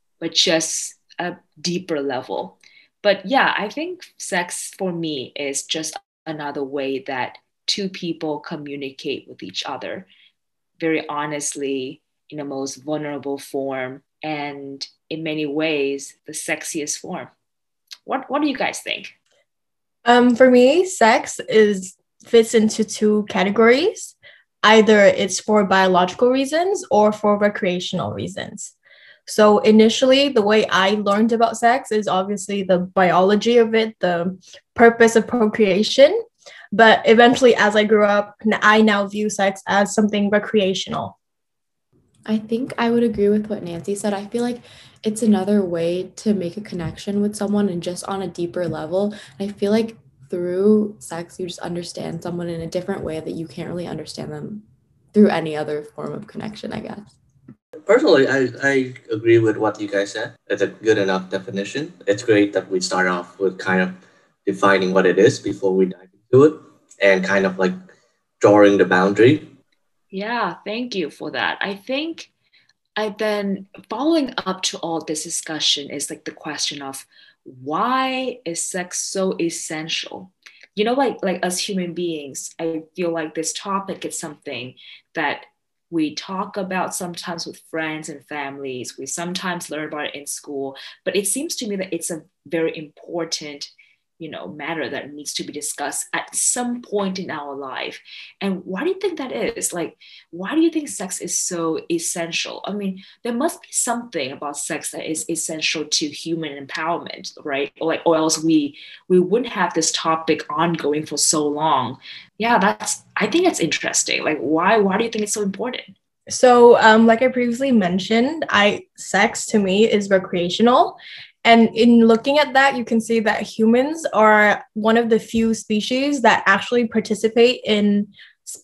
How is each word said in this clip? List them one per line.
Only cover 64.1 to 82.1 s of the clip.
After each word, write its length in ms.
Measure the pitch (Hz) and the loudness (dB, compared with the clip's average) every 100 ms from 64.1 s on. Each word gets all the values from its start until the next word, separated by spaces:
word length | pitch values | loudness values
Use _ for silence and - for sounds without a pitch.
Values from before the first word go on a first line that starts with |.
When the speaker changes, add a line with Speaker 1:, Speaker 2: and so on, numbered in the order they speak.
| _ _ _ - | _ _ _ -6
Speaker 4:
defining 440 | 98 98 98 92 | 0 2 2 2
what 140 | 92 90 | 2 2
it 140 | 87 | 6
is 180 | 117 - | 4 4
before 380 | 101 101 98 92 | -4 -4 0 2
we 100 | 92 | 0
dive 240 | - - _ _ | -2 -18 _ _
into 140 | 127 151 | 6 6
it 80 | - - _ _ - | 4 -8 _ _ 0
and 240 | 98 95 | 4 4
kind 220 | 92 98 95 | 2 0 0
of, 140 | 92 | 0
like, 140 | 92 92 - _ _ _ _ _ | -2 -2 -10 _ _ _ _ _
drawing 400 | 104 104 101 98 | 6 8 8 6
the 60 | 90 | 4
boundary. 640 | 92 98 101 120 156 - - _ _ _ _ _ | 4 2 6 6 4 -2 -20 _ _ _ _ _
Speaker 1:
Yeah, 460 | 190 208 240 196 175 - | -10 -6 -4 -4 -6 -8
thank 300 | 220 247 202 | -8 -6 -6
you 160 | 147 | -6
for 180 | - 160 | -8 -10
that. 280 | 131 92 - | -4 -4 -4
I 140 | 190 - | -6 -8
think 560 | - 269 330 320 - _ _ _ _ _ _ - | -6 -6 -6 -10 -18 _ _ _ _ _ _ -6
I 140 | 214 | -6
then 580 | 208 214 208 202 196 196 - - | -4 -4 -2 -4 -6 -8 -20 -12
following 460 | 220 294 330 262 - | -4 0 2 0 -4
up 260 | 190 185 | -6 -6
to 160 | - - | -6 -8
all 240 | 165 165 | -6 -6
this 200 | - 156 | -6 -8
discussion 680 | 170 - - 151 - 151 143 | -6 -8 -8 -4 -2 -2 -4
is, 180 | 143 - | -10 -8
like, 160 | 151 - | -10 -12
the 60 | |
question 500 | - 156 147 - 143 | -12 -10 -6 -6 -6
of 240 | 139 135 - _ _ _ - | -12 -14 -16 _ _ _ -20
why 960 | 127 131 160 233 262 262 262 254 - 170 | -16 -6 -4 -2 -2 -2 -4 -6 -8 -10
is 200 | 165 - | -8 -6
sex 360 | 185 185 - | -6 -8 -8
so 340 | - 196 190 185 | -6 -4 -2 -2
essential? 920 | 170 165 - 156 160 - - - 185 _ - - - - | -4 -4 -8 -10 -6 -8 -8 -14 -18 _ -20 -20 -10 -4
You 100 | 214 | 0
know, 80 | |
like, 240 | 254 262 - | 0 0 -2
like, 220 | 190 185 | -4 -2
as 160 | 180 180 | -4 -4
human 340 | - 190 175 | -4 -4 -4
beings, 640 | 165 175 | -4 -6